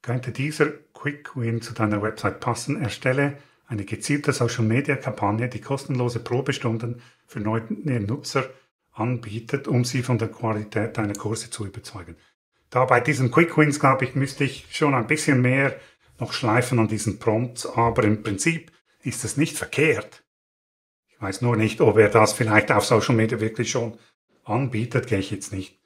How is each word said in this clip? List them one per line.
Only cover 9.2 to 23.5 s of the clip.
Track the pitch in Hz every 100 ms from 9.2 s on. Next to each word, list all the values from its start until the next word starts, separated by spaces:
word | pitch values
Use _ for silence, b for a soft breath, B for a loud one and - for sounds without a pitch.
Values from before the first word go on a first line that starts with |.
| 104 107 - - -
um | 131 120
sie | 135
von | 120 120
der | 110
Qualität | - 113 104 104 110 95 -
deiner | 104
Kurse | 101 104 113 -
zu | - 101
überzeugen. | - - 98 85 82 b _ _ _ _
Da | 127
bei | 131 123
diesen | 123 131 127
Quick | 160 170 -
Wins, | 151 139
glaube | 135 131
ich, | 127 139
müsste | 135 -
ich | 135 - - -
schon | 151
ein | 131 110
bisschen | 151 - 131
mehr | 123 135 139 - B B B _
noch | 113
schleifen | - 117 117 123 123
an | 110
diesen | 110 107 92
Prompts, | 113 110 123 - -
aber | - 120 113
im | 107 104
Prinzip | 113 98 165 165 - b b b
ist | 131 -
es | 107 -
nicht | 151 -
verkehrt. | - - 156 123 - - _ _ _ _ _ _ _ _ _
Ich | _
weiß | 101 98
nur | 120 110
nicht, | 110 -
ob | 127 104
er | 104
das | 113 107
vielleicht | - 113 107 -
auf | 113 -
Social | 117 - 117
Media | 110 107
wirklich | 110